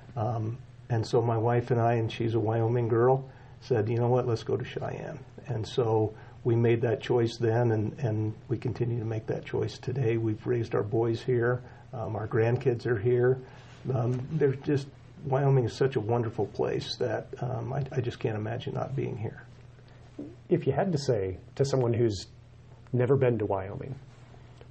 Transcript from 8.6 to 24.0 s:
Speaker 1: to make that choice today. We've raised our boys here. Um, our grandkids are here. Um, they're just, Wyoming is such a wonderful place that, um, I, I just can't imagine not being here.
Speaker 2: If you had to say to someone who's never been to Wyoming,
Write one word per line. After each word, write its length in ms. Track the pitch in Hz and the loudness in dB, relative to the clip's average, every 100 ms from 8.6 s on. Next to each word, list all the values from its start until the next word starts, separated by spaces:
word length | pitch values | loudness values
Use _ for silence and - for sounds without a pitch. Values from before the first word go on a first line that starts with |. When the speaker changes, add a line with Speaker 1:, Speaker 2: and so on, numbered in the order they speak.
| 120 104 120 120 | -2 -2 -2 -2
Speaker 1:
to 60 | 110 | -2
make 220 | 110 - | -4 -4
that 180 | 113 - | -6 -4
choice 320 | 113 110 - | -4 -4 -4
today. 400 | - 131 113 117 | -6 0 0 2
We've 280 | 113 107 123 | 0 -2 -2
raised 280 | 120 110 113 | -2 0 -2
our 80 | |
boys 380 | 104 113 117 113 | 0 0 0 0
here. 400 | - 120 117 123 - - - | 0 2 2 0 -4 -18 -14
Um, 220 | 117 110 107 | -8 -6 -6
our 120 | 107 | -2
grandkids 600 | 120 113 117 131 117 117 | 2 2 2 0 0 0
are 100 | 117 | 0
here. 420 | 120 123 123 131 - - - - 127 | 2 4 4 2 -2 -18 -20 -12 -4
Um, 340 | 127 120 127 131 | 0 0 -2 -2
they're 220 | 160 143 | 2 2
just, 340 | 123 - 139 - - - - | 0 0 -2 -2 -16 -20 -10
Wyoming 420 | - 135 139 135 113 | -2 2 4 4 2
is 80 | |
such 220 | - 135 123 | 0 0 0
a 40 | |
wonderful 480 | 104 120 110 - 101 | 0 0 0 -2 -4
place 480 | - 87 131 - - | -2 -2 -2 -4 -4
that, 300 | 120 110 - - | -2 -2 -6 -8
um, 320 | 127 117 117 | -6 -4 -4
I, 140 | 135 - | -4 -4
I 100 | 139 | -4
just 180 | 120 - | -4 -4
can't 160 | 113 107 | -4 -2
imagine 380 | 107 117 - | -4 -6 -6
not 220 | - - 135 | -6 -4 -4
being 200 | 123 120 | -4 -4
here. 300 | 110 - - - - - - - - - - - - | -8 -10 -20 -20 -20 -20 -20 -20 -20 -16 -16 -10 0
Speaker 2:
If 160 | 175 131 | 0 2
you 80 | |
had 180 | 135 196 | 0 0
to 40 | 151 | 0
say 400 | - 113 95 92 - - | 2 0 0 -6 -8 -2
to 80 | |
someone 300 | 135 135 120 | 0 2 2
who's 320 | 110 117 101 - - - - - - - | 4 2 0 -8 -20 -20 -20 -20 -20 -4
never 240 | 123 123 139 | 0 4 4
been 220 | 127 117 | 4 2
to 80 | 101 | 0
Wyoming, 480 | 98 95 101 - - | -2 -4 -8 -10 -12